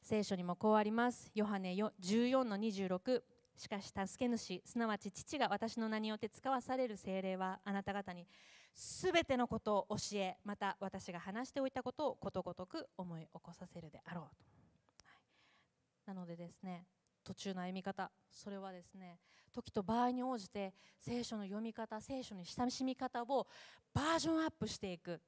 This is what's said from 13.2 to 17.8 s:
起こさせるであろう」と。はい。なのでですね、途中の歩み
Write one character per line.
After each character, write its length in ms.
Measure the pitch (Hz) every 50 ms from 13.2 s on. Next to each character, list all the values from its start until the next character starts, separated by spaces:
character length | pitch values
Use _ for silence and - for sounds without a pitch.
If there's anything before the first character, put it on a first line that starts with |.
| 160
起 60 | 156 _
こ 200 | 180 _ - 170
さ 140 | - 185
せ 140 | 180 - 175
る 100 | 165 156
で 100 | 143 135 -
あ 100 | - 175
ろ 160 | 175 156 143 -
う」 40 | _
と。 60 | - _ _ - - _ _ _ _ _ _ _ -
は 120 | - - -
い。 60 | _ _ _ _ _ _ _ _ _ _ _ _ _ _ _ _ _
な 100 | - 196
の 100 | 190 180
で 120 | 170 170
で 160 | 170 175 170 -
す 100 | - -
ね、 240 | 190 180 170 180 _ _ _ _ _ _ _ _
途 100 | - 190
中 200 | - - 196 190
の 80 | 185 180
歩 100 | 180 185
み 100 | 190